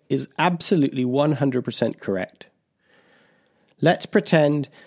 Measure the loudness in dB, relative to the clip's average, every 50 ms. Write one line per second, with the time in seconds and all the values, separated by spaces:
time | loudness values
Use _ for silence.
0 | _ -6 -4 -4 -4 -6 _ 0 0 0 0 0 -2 0 2 2 2 0 0 -2
1 | -4 -2 0 0 2 2 2 0 0 -2 -2 -2 -4 -4 -4 -2 -2 -2 -2 _
2 | -6 -6 -4 -4 -4 -8 _ _ -20 _ _ _ _ _ _ _ _ _ _ _
3 | _ _ _ _ _ _ _ _ _ _ _ _ _ _ _ 0 2 2 2 2
4 | -2 0 0 0 0 4 4 4 4 4 2 0 -4 -6 _ -20 -20